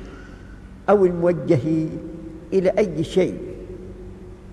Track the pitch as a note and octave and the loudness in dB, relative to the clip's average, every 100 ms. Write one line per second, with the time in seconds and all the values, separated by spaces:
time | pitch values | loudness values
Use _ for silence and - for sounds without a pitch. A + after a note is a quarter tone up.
0 | - - - - - - - - - G#3 | -14 -14 -16 -16 -16 -16 -16 -6 4 6
1 | F#3 F3 F3 E3 C3+ D#3 D3+ D#3+ D#3+ - | 6 4 2 2 4 4 4 2 0 -4
2 | - - - - - F#3+ F3+ - G#3 D#3 | -10 -12 -12 -12 0 2 4 4 2 2
3 | D3 F#3 D#3 F2+ - - - - - - | 0 2 2 0 -8 -12 -12 -12 -14 -14
4 | - - - - - | -14 -14 -16 -16 -16